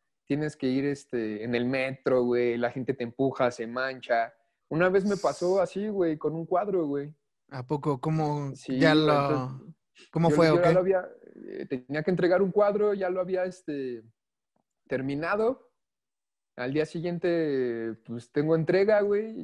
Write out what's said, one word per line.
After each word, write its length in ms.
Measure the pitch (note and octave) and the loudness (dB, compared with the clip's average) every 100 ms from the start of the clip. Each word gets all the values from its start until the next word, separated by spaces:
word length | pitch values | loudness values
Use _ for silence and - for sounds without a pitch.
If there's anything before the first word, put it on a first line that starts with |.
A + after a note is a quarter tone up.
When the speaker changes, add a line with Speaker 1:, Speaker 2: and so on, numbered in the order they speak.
| _ _ _ | _ _ _
Speaker 1:
Tienes 300 | C#3 D3+ - | -4 -4 -4
que 100 | C3 | -2
ir, 160 | C3 C#3 | 0 -2
este, 560 | C#3 - A#2+ A2 G#2+ | -4 -6 -6 -4 -6
en 100 | A2 A#2+ | -2 -2
el 100 | B2 | 0
metro, 560 | C3+ C3 C3 - B2+ | -2 -4 -4 0 2
güey, 320 | B2 A#2+ A#2+ A#2 | 2 2 2 0
la 120 | A#2+ | -2
gente 240 | C3+ B2+ | -4 -6
te 80 | C3 | -6
empuja, 460 | A#2 - C3+ B2+ B2 | -6 -2 -2 0 -2
se 160 | A#2+ A2+ | -2 -8
mancha. 680 | A#2+ C3 C3 - A#2 A#2 - _ _ _ | -6 -6 -8 -2 -2 -2 -8 _ _ _
Una 200 | D#3 F3+ | 0 2
vez 160 | G3 | 2
me 120 | G3 G3 | 0 0
pasó 440 | - C#3+ F3 G3 | -2 -2 0 0
así, 280 | F3 F#3 G#3+ | 0 -2 -4
güey, 280 | G3+ E3+ D#3 | 0 0 0
con 180 | D3+ | -4
un 120 | D#3+ E3 | -6 -2
cuadro, 400 | F3+ G3+ F#3+ D3+ | -2 0 -2 -2
güey. 260 | C#3+ D3 D3+ _ _ _ | -4 -8 -14 _ _ _
Speaker 2:
¿A 140 | C#3 | -14
poco? 360 | B2+ D3+ D3+ C#3 | -6 -4 -2 -2
¿Cómo 560 | D#3+ D#3+ D3+ D3 C#3+ C3 | 0 0 0 -2 -6 -10
Speaker 1:
Sí, 220 | - C3 | -6 4
Speaker 2:
ya 140 | D3+ | 6
Speaker 1:
güey, 120 | D3+ D3+ | 6 4
Speaker 2:
lo, 140 | D3 C#3+ | 2 2
Speaker 1:
entonces, 440 | C3 B2+ C3+ - - _ _ - | -2 -4 -10 -16 -20 _ _ -8
Speaker 2:
cómo 200 | E3 E3+ | 0 2
Speaker 1:
yo, 40 | |
Speaker 2:
fue 120 | D3+ E3 | 6 6
Speaker 1:
yo 60 | |
Speaker 2:
o 20 | E3+ | 6
Speaker 1:
ya 60 | |
Speaker 2:
qué? 100 | E3+ | 6
Speaker 1:
lo 80 | F3 | 4
había, 280 | F#3 F#3 F3+ - - - G1+ | 4 0 -2 -14 -20 -20 -14
eh, 200 | G1+ - | -12 -8
tenía 360 | C3 B2+ D3 | -8 -4 -4
que 80 | D#3 | 0
entregar 320 | F3+ F3+ F3+ | 2 4 4
un 80 | G3 | 2
cuadro, 440 | G3+ G#3 G3+ G#3 | 4 2 2 0
ya 140 | G3+ F#3 | 0 -2
lo 100 | F#3 | -4
había, 240 | F#3 F#3 | -4 -2
este, 580 | F#3 F3+ - C#3+ C3 A#2+ A2+ _ _ _ _ _ _ _ _ | -4 -8 -10 -6 -6 -10 -14 _ _ _ _ _ _ _ _
terminado. 840 | B2+ C3 C#3+ E3 G#3 A3 C4 _ _ _ _ _ _ _ _ _ - | -4 -2 -4 -2 0 0 -2 _ _ _ _ _ _ _ _ _ -10
Al 160 | B2 | -4
día 140 | C#3+ D#3 | -2 -4
siguiente, 1080 | F3 F3 E3+ F3+ E3+ D#3 C3+ B2 A#2 A2+ A2 - | -4 -6 -2 0 0 0 0 -2 -2 -6 -8 -10
pues, 260 | A#2 - | -12 -6
tengo 240 | - D3+ E3 | -4 0 0
entrega, 440 | D#3 F#3 G3+ G#3 | 2 2 4 2
güey, 320 | G3+ G3+ A3 A3+ | 2 0 -2 -8